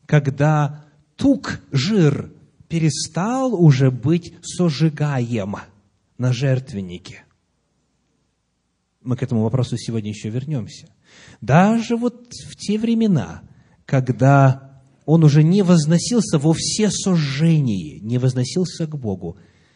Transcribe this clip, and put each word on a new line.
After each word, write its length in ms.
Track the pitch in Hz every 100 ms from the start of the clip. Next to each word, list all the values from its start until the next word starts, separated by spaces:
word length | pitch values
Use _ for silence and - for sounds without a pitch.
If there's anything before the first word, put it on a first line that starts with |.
когда 800 | - 151 143 110 147 151 143 - - _ _ -
тук, 440 | 277 240 - - -
жир, 580 | 135 160 214 147 - - - _ _ -
перестал 840 | 165 156 - - 165 214 262 262
уже 360 | 180 160 127 135
быть 440 | 123 143 170 - -
сожигаем 1120 | - - 175 131 156 151 147 131 117 113 95 95 - _ _ _ _ -
на 160 | 127
жертвеннике. 880 | 117 135 127 131 101 90 90 - - _ _ _ _ _ _ _ _ _ _ _ _ _ _ _ _ _ _
Мы 160 | 127 123
к 60 |
этому 220 | 127 113
вопросу 340 | 110 123 120 117
сегодня 320 | - 113 104
еще 180 | 104 110
вернемся. 600 | 120 135 135 - - - _ _ _ - -
Даже 560 | 208 156 202 233 220 233
вот 380 | 240 240 - - -
в 60 | -
те 200 | - 214
времена, 680 | 233 226 220 151 82 85 - _ _ _ -
когда 960 | 135 127 107 135 139 135 131 - - _ _
он 180 | - 165
уже 220 | 151 151
не 180 | 156 202
возносился 800 | 180 170 151 170 - 240 - 151
во 120 | 156
всесожжение, 1500 | 160 - - 208 - 196 170 143 135 165 156 127 95 76 82
не 180 | 107 123
возносился 720 | 127 123 127 185 175 - 156
к 100 | 151
Богу, 400 | 110 92 87 - _ _ _